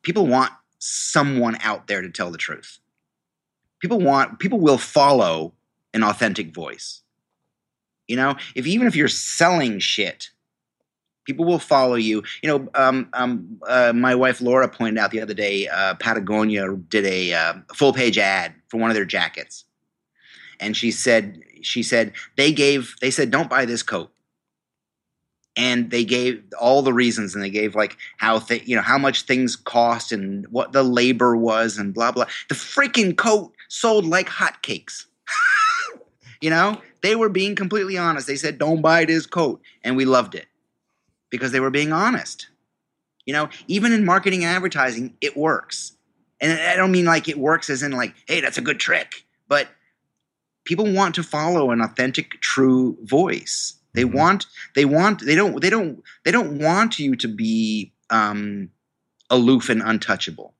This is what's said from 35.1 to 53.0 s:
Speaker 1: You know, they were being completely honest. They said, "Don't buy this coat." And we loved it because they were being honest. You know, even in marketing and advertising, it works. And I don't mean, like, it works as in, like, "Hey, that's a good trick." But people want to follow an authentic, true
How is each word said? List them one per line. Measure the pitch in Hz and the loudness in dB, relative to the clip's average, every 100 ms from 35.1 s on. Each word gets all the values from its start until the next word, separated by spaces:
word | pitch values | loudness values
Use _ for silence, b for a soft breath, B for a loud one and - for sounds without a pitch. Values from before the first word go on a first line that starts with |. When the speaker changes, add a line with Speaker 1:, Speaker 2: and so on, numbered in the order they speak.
| _ - 1077 1077 1077 1077 1077 1077 - - _ b b | _ -8 -2 2 2 2 0 -6 -12 -20 _ b b
Speaker 1:
You | 156 | -2
know, | 165 196 214 B _ | 2 0 -2 B _
they | 196 226 | -2 2
were | 220 | 2
being | 185 196 202 | 0 -2 -4
completely | 190 208 190 185 | -2 -2 -2 -2
honest. | 170 151 131 | -2 -2 -4
They | 139 | -6
said, | 151 143 | -6 -2
"Don't | 156 160 | -2 2
buy | 160 165 165 | 4 4 4
this | 160 - | 0 -2
coat." | 175 147 - b b | -2 -2 -2 b b
And | 117 131 | -4 0
we | |
loved | 131 127 101 87 | 4 2 2 -10
it | - _ _ _ _ _ _ _ _ | -18 _ _ _ _ _ _ _ _
because | 123 127 | -6 -2
they | 131 | 0
were | 131 | 0
being | 143 151 | 0 -2
honest. | 160 220 233 - - - _ _ _ _ _ _ _ - | 0 0 -2 -8 -16 -18 _ _ _ _ _ _ _ -6
You | |
know, | 147 151 B - | -4 -4 B -4
even | 196 233 | 0 2
in | 226 | 2
marketing | 190 185 190 185 | 4 2 2 -2
and | 170 | -2
advertising, | 185 180 160 131 113 123 _ | -2 -2 -2 -2 -2 -10 _
it | 143 143 | -6 -2
works. | 156 120 - - - _ _ _ _ _ | 0 -2 -4 -14 -14 _ _ _ _ _
And | 156 160 | -2 0
I | 170 180 | 0 2
don't | 190 | 2
mean, | 180 170 | 2 4
like, | 165 160 | 2 0
it | 147 | -2
works | 139 165 - | 0 0 -2
as | 131 | -6
in, | 143 | -4
like, | 131 113 - - | -4 -6 -8 -4
"Hey, | 170 | -2
that's | 131 - | -2 -4
a | |
good | 123 143 | -4 -4
trick." | - 170 - - _ _ _ | -2 -2 -4 -16 _ _ _
But | 143 131 _ _ _ _ _ _ _ _ _ - | 0 0 _ _ _ _ _ _ _ _ _ -4
people | 175 214 | -2 0
want | 190 190 175 | 2 0 -2
to | |
follow | 160 151 160 175 131 | -6 -4 0 2 2
an | 117 | 0
authentic, | 110 - 127 131 151 - | -2 -2 -2 -4 -8 -8
true | - - 131 127 127 - | -4 2 4 4 2 -4